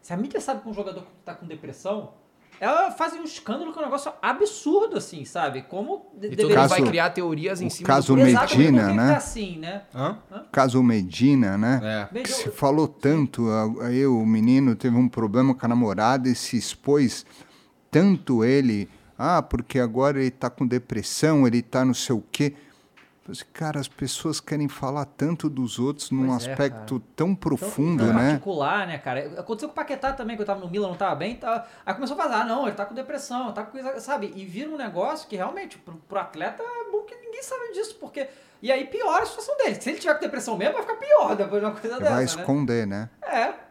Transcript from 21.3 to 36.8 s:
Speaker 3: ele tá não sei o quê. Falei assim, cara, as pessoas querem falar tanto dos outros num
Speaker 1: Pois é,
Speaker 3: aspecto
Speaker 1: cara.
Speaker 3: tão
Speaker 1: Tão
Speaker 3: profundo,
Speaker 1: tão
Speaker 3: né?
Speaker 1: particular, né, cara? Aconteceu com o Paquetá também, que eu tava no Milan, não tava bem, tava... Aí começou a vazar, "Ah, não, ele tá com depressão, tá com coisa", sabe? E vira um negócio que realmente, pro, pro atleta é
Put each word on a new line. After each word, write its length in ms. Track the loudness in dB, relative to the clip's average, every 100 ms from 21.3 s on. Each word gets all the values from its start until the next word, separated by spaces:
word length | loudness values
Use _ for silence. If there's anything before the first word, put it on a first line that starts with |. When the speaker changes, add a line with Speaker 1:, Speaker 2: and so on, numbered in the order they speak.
| 6 6
Speaker 3:
ele 160 | 4
tá 220 | 0 0
não 100 | 2
sei 200 | 0 0
o 80 | -2 -4
quê. 240 | -2 -2 -4 -20 _ _ _ _ _
Falei 160 | -16 -14
assim, 100 | -14
cara, 260 | -8 -6 -6
as 80 | -8
pessoas 540 | -8 -8 -4 -4 -6
querem 260 | -4 -4 -4
falar 380 | -4 -4 -4
tanto 440 | -6 -4 -2 0 -2
dos 300 | -2 -4 -2
outros 320 | -2 -2 -4
num 160 | 0 0
Speaker 1:
Pois 180 | 0
é, 60 | -4
Speaker 3:
aspecto 240 | -2 -2
Speaker 1:
cara. 120 | -2 -6 -8 -8
Speaker 3:
tão 140 | -4 -2
Speaker 1:
Tão 60 | 0
Speaker 3:
profundo, 680 | -2 -2 -4 -2 0 2
Speaker 1:
tão 80 | 4
Speaker 3:
né? 160 | 4 2
Speaker 1:
particular, 540 | 0 -2 -4 -2 -2
né, 140 | -4 -8
cara? 400 | -6 -6 -6 -10
Aconteceu 300 | -8 -8 -8
com 40 |
o 20 | -8
Paquetá 360 | -8 -4 -4
também, 220 | -4 -8
que 80 | -6
eu 40 | -4
tava 120 | -4
no 100 | -4
Milan, 200 | -4 -4
não 80 | -2
tava 180 | -2
bem, 220 | -2 -6 -6
tava... 280 | -4 -4 -6 -14 -8
Aí 80 |
começou 240 | -6 -4 -2
a 60 |
vazar, 160 | 0 0
"Ah, 40 |
não, 220 | 0 -2 -2
ele 80 |
tá 100 | -4
com 80 | -8
depressão, 600 | -8 -10 -10 -8 -8 -6
tá 100 | -8
com 80 | -10
coisa", 300 | -10 -8 -8
sabe? 320 | -6 -6 -6
E 100 | -12
vira 240 | -14 -10 -10
um 80 | -8
negócio 520 | -8 -4 -4 -4 -8
que 80 | -8
realmente, 420 | -8 -8 -14 -16
pro, 160 | -20 -20 _
pro 100 | -8
atleta 460 | -8 -8 -8 -8
é 260 | -10 -10